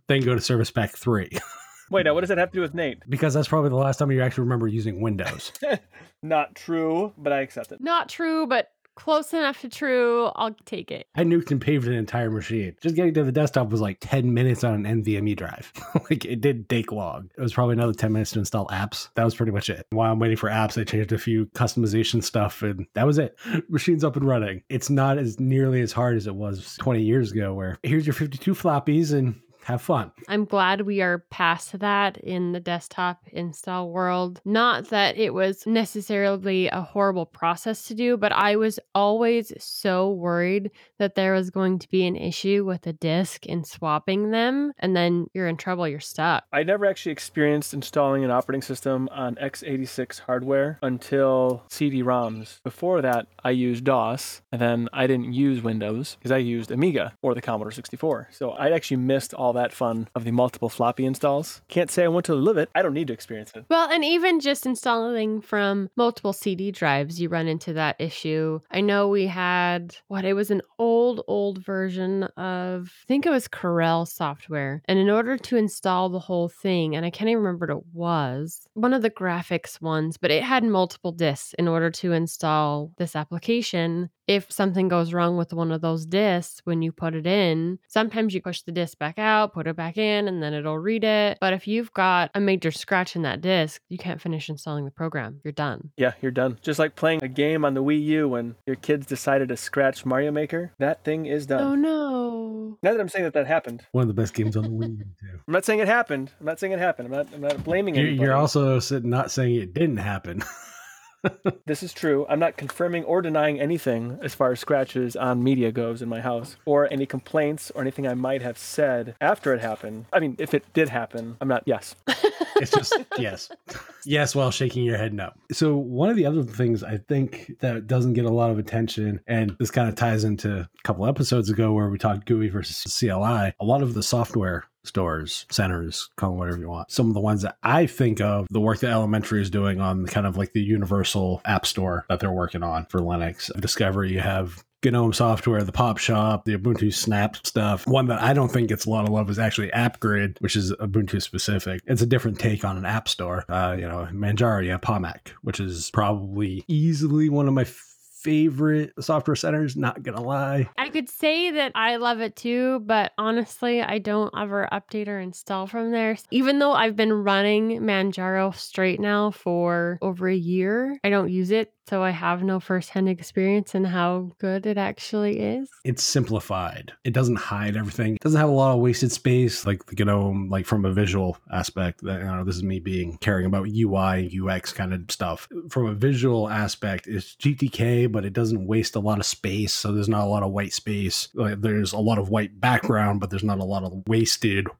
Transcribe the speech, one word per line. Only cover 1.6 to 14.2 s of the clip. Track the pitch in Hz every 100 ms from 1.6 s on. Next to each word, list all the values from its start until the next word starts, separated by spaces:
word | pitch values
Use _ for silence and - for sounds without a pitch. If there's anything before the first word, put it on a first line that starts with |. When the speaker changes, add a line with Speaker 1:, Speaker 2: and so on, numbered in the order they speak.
Speaker 1:
<laughs> | - - -
Speaker 2:
Wait, | 190
now | 156
what | 151
does | 180
that | 180
have | 180
to | 185
do |
with | 165
Nate? | 160 151 - -
Speaker 1:
Because | 135 156
that's | 139 143
probably | 156 143
the | 131
last | 135 131
time | 143
you | 131
actually | 127 131
remember | 123 120 113
using | 110 107 92
Windows. | 113 98 85 - - - 285 - _
Speaker 2:
<laughs> | - - _
Not | 156 156 147
true, | - - 165 160 165 202 202
but | 143
I | 139
accept | 131 - 113
it. | -
Speaker 3:
Not | 277 339 -
true, | - 330 320 294
but | 254 - _ _ -
close | - 311 302
enough | 330 285 285
to | 247
true. | - 294 254 240 233 233
I'll | - 220 214
take | - 202 -
it. | - -
Speaker 1:
I | -
nuked | 170 170 165
and | 139
paved | 143 151 120
an |
entire | 120 107 120 117
machine. | 107 107 113 95 -
Just | 165 165
getting | 175
to | 156
the | 135
desktop | 131 147 139 113
was, | 110
like, | 104 95
ten | - 135